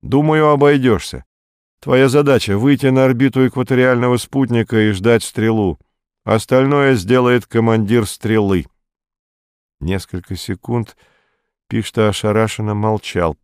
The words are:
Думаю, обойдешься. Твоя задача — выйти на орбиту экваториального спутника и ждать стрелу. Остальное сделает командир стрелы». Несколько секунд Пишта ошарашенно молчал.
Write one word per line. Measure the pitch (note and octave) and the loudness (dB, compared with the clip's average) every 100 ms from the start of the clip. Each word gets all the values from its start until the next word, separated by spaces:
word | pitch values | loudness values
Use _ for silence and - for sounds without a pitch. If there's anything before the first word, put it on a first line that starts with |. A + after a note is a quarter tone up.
Думаю, | - C3 D3+ D#3 D3+ | 0 0 2 2 2
обойдешься. | D3 C#3+ D3 B2+ G2 - C2 - _ _ _ _ _ | 4 4 4 2 0 -4 -16 -18 _ _ _ _ _
Твоя | - B2+ C3+ | -2 2 4
задача — | C3+ D3 B2+ - G2+ | 2 2 2 0 0
выйти | C3 C#3 C3+ | 0 2 2
на | C3 C3 | 2 2
орбиту | A#2+ C3+ C3 B2+ | 2 0 2 0
экваториального | C3 A#2+ B2+ B2+ B2 B2 B2 | 0 -2 0 2 2 0 -2
спутника | - C3+ B2+ A#2+ A2 A2 | -4 -4 -2 -2 0 0
и | G#2+ | 0
ждать | G2 G#2 A#2 | 0 2 0
стрелу. | - - A2 A2+ G2 D2 _ _ _ _ | 0 -4 -2 0 -2 -4 _ _ _ _
Остальное | - G#2+ - C3 C3+ C#3+ C#3 | -4 -4 0 0 2 2 2
сделает | B2+ F2+ B2+ B2 B2 - | 0 2 2 2 0 0
командир | A#2 A2+ A2+ G2+ A#2+ | -2 0 0 0 0
стрелы». | G#2 - G#2+ A2 G2+ F#2+ - _ _ _ _ _ _ _ _ _ _ _ | -2 -6 -2 0 0 -2 -4 _ _ _ _ _ _ _ _ _ _ _
Несколько | D2+ F#2+ - F#2 - F#2 | -6 -6 -6 -12 -10 -12
секунд | - F#2+ - A#2+ G#2+ _ _ _ _ _ _ _ _ | -10 -10 -6 -6 -6 _ _ _ _ _ _ _ _
Пишта | A2+ A2 - G#2+ | -8 -6 -2 -2
ошарашенно | G2 G#2+ G#2 A2 - G#2+ | -2 -2 -2 -2 -4 -6
молчал. | G#2 G#2+ G#2+ - G2 E2 D2+ | -4 -2 -4 -6 -4 -4 -6